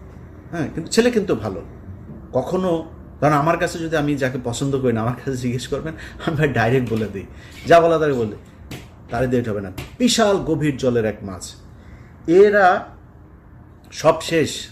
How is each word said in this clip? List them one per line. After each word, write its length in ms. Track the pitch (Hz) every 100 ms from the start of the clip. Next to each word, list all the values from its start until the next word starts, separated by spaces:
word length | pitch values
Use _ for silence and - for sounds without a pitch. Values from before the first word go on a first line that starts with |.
| - - - - -
হ্যাঁ, 180 | 170 117
কিন্তু 160 | - 160
ছেলে 200 | 226 240
কিন্তু 240 | 233 190
ভালো। 280 | 123 101 90 - - - - - - -
কখনো, 580 | 123 - 185 185 165 160 - - -
ধরেন, 120 | 143
আমার 260 | 151 156 170
কাছে 200 | 175 175
যদি, 180 | 165 156
আমি 200 | 147 143
যাকে 220 | 131 135
পছন্দ 340 | 120 120 139 135
করি 140 | 127
না, 80 | 113
আমার 140 | 113
কাছে 220 | 123 135 127
জিজ্ঞেস 320 | 123 123 -
করবেন, 260 | 135 156 156 - - -
আমি 100 | 147
ভাই 120 | 151
ডাইরেক্ট 440 | 117 110 131 117
বলে 160 | 113 104
দিই, 140 | 95 87 - - - -
যা 140 | 165
বলা 180 | 165 160
তাকে 140 | 151
বলে 140 | 131 107
দিই, 100 | 104 - - - - - - -
তারে 160 | 117 127
দিয়ে 240 | 123 113
হবে 100 | 104
না। 120 | 98 92 - -
বিশাল 380 | 247 - 208 190
গভীর 400 | 135 156 151 123
জলের 280 | 127 120
এক 120 | 107 98
মাছ। 320 | 98 87 - - - - - - - - -
এরা 600 | 180 208 208 185 151 - - - - - - - - - - -
সব 280 | - 156 165
শেষ 500 | - 165 127 - -